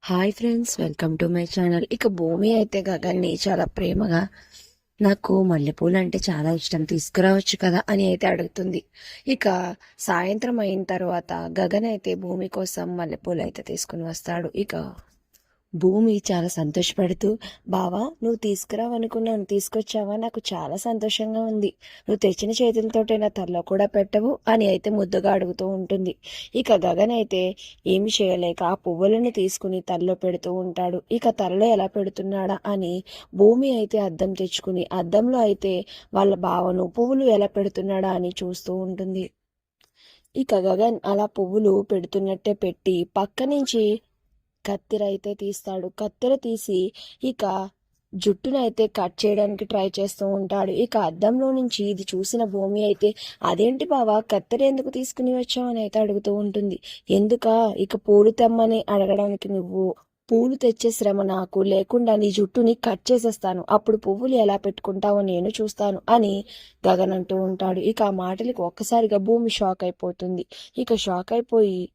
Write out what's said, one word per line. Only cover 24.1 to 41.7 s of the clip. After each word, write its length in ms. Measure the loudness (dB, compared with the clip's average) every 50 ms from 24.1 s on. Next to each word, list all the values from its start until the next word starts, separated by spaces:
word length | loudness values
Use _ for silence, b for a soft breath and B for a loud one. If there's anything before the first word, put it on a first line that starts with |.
| 2 0 2 2 -2 -2 _ 2
అని 180 | 2 4 4
అయితే 240 | 2 2 0 0 -2
ముద్దుగా 420 | 0 0 0 0 0 0 2 2 2
అడుగుతూ 360 | 2 0 -2 -4 -4 -4 -4
ఉంటుంది. 460 | -4 -4 -4 -4 -2 -2 -2 -4 -4 _ B B B B B B B
ఇక 180 | -4 2 4 2
గగన్ 380 | 4 4 2 2 2 2 2
అయితే 460 | 2 0 0 0 0 0 0 0 -2 B B B B B B
ఏమి 240 | 0 2 2 2 0 0 2 2
చేయలేక 400 | 2 2 0 0 -2 -2 -2 -2
ఆ 120 | -2 -2
పువ్వులను 560 | -2 _ -4 -2 2 4 4 4 4 2 0
తీసుకుని 500 | 0 0 -2 -2 -2 -4 -6 -4 -4 -4
తలలో 340 | -4 -4 -4 -2 0 -2 -2
పెడుతూ 380 | 0 -2 -4 -4 -2 -4 -6 -6
ఉంటాడు. 500 | -4 -4 -6 -4 -4 -4 -2 -4 -4 -4 _ -4
ఇక 160 | 0 0 0
తలలో 380 | 0 0 -2 -2 2 2 4
ఎలా 200 | 4 4 2 2
పెడుతున్నాడా 720 | -2 _ -4 -4 -4 -6 -8 -8 -6 -4 -4 -2 -2 -4 -4 _
అని 380 | -4 -4 -4 -2 -4 -4 -6 -8 B B B B B 2
భూమి 360 | 6 6 6 6 6 2 0
అయితే 280 | 0 0 -2 -2 -2 -2
అద్దం 340 | -2 -2 -2 -2 -4 -4 -2
తెచ్చుకుని 540 | -4 -6 -6 -6 -6 -6 -4 -4 -4 -4 -4 -4
అద్దంలో 460 | -4 -4 2 2 2 4 4 2 4
అయితే 460 | 4 2 2 0 0 -2 -2 -2 -4 B B B B B 0
వాళ్ళ 200 | 2 4 4 2
బావను 520 | 2 0 -2 0 0 0 0 0 0 -2
పువ్వులు 380 | -4 0 0 0 2 2 2 4
ఎలా 220 | 4 6 4 4
పెడుతున్నాడా 640 | 2 _ 0 -2 -2 -2 -4 -4 -2 -2 0 0 0
అని 180 | 0 0 -2 -4
చూస్తూ 460 | -4 -6 -6 -8 -8 -8 -8 -6 -6
ఉంటుంది. 560 | -4 -4 -6 -6 -6 -6 -6 -6 -6 -8 -8 _ _ _ _ _ _ _ _ _ _ b b b b b b b b b b _
ఇక 180 | -6 -2 0 2
గగన్ 440 | 2 2 2 2 4 2 2 2 0 _
అలా 220 | -2 0 0 0
పువ్వులు 600 | -2 _ -2 -4 0 0 2 4 4